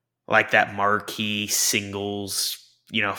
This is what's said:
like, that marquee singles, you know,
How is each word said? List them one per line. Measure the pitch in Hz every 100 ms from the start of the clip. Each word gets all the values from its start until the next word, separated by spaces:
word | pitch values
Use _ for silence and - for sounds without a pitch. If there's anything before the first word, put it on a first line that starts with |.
| _ _ -
like, | 110 104
that | 110 104
marquee | 101 101 104 - - 107 104 104
singles, | - - 113 101 98 101 101 98 92 - - - _ _
you | 113
know, | 104